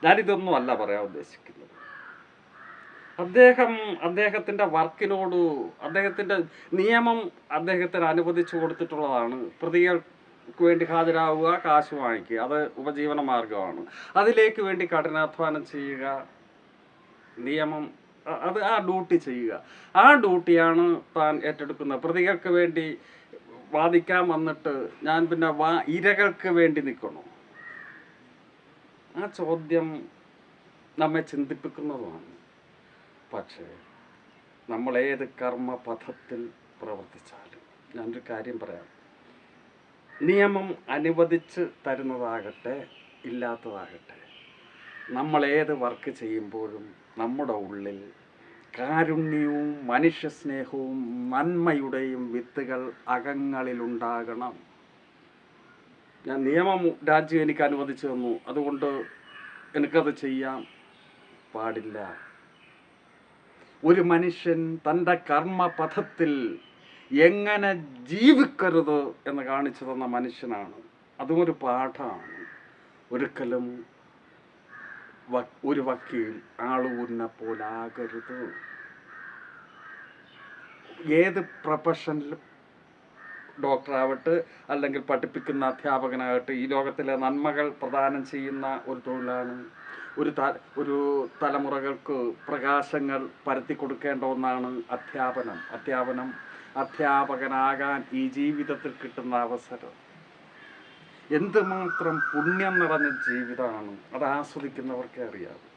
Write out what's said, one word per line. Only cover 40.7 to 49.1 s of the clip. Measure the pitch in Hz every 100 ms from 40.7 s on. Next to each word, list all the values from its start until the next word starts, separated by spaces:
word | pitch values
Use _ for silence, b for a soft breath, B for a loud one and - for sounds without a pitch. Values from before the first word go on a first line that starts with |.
| - - 139
അനുവദിച്ച് | 156 165 170 165 - - 170 - -
തരുന്നതാകട്ടെ | 131 135 127 120 113 101 - 120 139 - - - - 131
ഇല്ലാത്തതാകട്ടെ, | 123 120 117 117 101 85 85 _ - - - - - - - - - - 123
നമ്മൾ | 151 151 143 143
ഏത് | 151 147
വർക്ക് | 123 120 - 117
ചെയ്യുമ്പോഴും | 113 110 104 110 110 107 104 98 - -
നമ്മുടെ | 113 131 139 107 98
ഉള്ളിൽ | 101 101 98 101 - - B B B B -
കാരുണ്യവും | 127 156 165